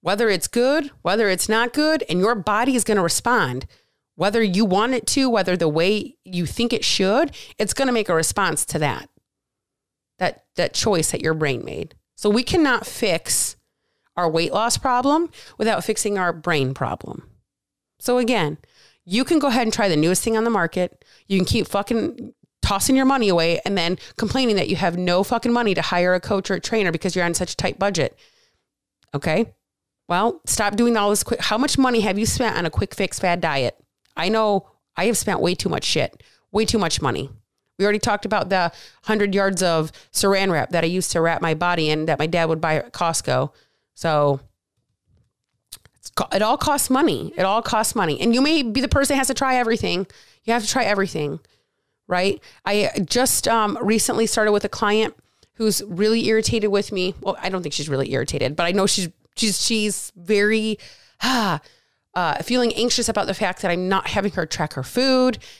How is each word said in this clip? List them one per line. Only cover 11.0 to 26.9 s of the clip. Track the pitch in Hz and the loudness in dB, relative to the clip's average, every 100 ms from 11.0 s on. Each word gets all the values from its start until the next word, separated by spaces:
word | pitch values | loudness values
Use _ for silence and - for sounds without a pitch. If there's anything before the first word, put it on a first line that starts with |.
| 156 | 0
that | - | -2
your | 160 160 | -2 0
brain | 151 127 - | -2 -2 -6
made. | - 165 _ _ - | -10 -10 _ _ -4
So | 208 | 0
we | 208 262 | 0 2
cannot | 359 294 240 - | 2 2 2 -2
fix | - 214 165 - - - - _ _ _ _ _ - | -4 -2 0 -2 -2 -2 -6 _ _ _ _ _ -2
our | 170 | 0
weight | 160 170 | 0 0
loss | 196 233 - | 0 0 0
problem | 269 247 262 311 339 - - - | 0 2 2 2 0 -6 -16 -4
without | 214 214 | 0 0
fixing | 175 214 208 202 | -2 -2 -2 0
our | 175 | 0
brain | 165 160 156 131 135 | -2 0 0 0 -2
problem. | 127 - - - - _ _ _ _ _ _ _ | -4 -6 -10 -14 -16 _ _ _ _ _ _ _
So | - 247 | -2 0
again, | 233 233 151 156 _ _ _ _ - | 2 2 0 -4 _ _ _ _ -4
you | 208 262 | 0 2
can | 330 | 2
go | 277 | 2
ahead | 240 | 2
and | 226 | 0
try | 214 202 | 2 2
the | 151 | 4
newest | 160 185 | 2 2
thing | 233 220 | 0 0
on | 233 | 2
the | |
market. | 214 170 185 180 - _ _ - | 2 0 -2 -4 -6 _ _ -2
You | 190 | 0
can | 185 | 2
keep | 226 - | 0 0
fucking | 202 202 226 - - - - _ _ | -2 -2 -2 -2 -6 -14 -18 _ _
tossing | - 196 - 262 | -2 0 2 2
your | 269 | 4
money | 269 214 | 2 2
away | 170 165 165 185 | 2 2 0 -2
and | 196 | -2
then | 170 180 - - | -2 -4 -8 -6
complaining | 214 262 254 202 | -2 0 2 2
that | - | 0
you | 175 | -2
have | 175 175 | -2 -2
no | 180 175 196 | 0 0 0
fucking | 233 240 | 0 0
money | 240 226 180 | 2 2 0
to | |
hire | 160 180 180 180 | 0 0 2 2
a | |
coach | - 196 - | 0 -2 -2
or | 185 | -4
a | |
trainer | - 226 185 | -2 0 0